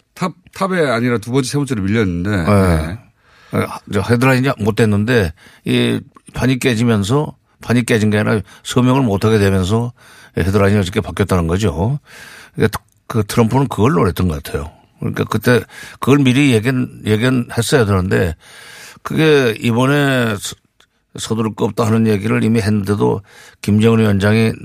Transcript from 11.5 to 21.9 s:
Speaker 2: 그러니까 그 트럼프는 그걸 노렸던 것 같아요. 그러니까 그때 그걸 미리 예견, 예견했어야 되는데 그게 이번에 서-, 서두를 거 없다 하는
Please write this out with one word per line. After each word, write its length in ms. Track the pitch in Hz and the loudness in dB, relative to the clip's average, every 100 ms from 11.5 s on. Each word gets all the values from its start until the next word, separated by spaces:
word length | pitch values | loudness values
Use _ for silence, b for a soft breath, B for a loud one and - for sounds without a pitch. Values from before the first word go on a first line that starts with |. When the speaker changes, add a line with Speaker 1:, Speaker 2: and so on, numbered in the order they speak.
| 95 104 78 107 143 B B B B B | 0 -2 -2 -4 -4 B B B B B
Speaker 2:
그러니까 260 | - - - _ _ - | -2 -2 -2 _ _ -6
그 160 | 113 | -4
트럼프는 440 | 104 - 110 127 135 | -2 0 2 2 0
그걸 240 | - 117 | 0 0
노렸던 360 | 170 107 80 90 | 2 0 0 -2
것 140 | 76 | -4
같아요. 280 | - 71 76 - _ - | -8 -10 -10 -16 _ -10
그러니까 260 | - - | -8 -6
그때 360 | 107 110 123 120 - B B B | -4 -2 0 0 -2 B B B
그걸 180 | 117 143 | 2 4
미리 320 | 131 127 143 | 4 4 4
예견, 500 | 110 117 127 117 - | 2 0 -2 -4 -6
예견했어야 800 | 101 107 127 131 120 - - 143 | -2 0 2 0 -2 -4 0 2
되는데 500 | 101 95 92 117 90 - B B B B B B | 2 2 2 0 -2 -6 B B B B B B
그게 520 | - 143 156 143 120 101 | -6 0 4 4 2 -2
이번에 760 | 117 117 131 143 139 127 117 101 | -2 2 2 2 0 0 -2 -4
서-, 180 | - - _ _ _ _ _ - | -8 -14 _ _ _ _ _ -14
서두를 360 | - 113 110 | -6 -4 -4
거 120 | 104 113 | -2 -4
없다 180 | 110 | -2
하는 220 | 110 | 0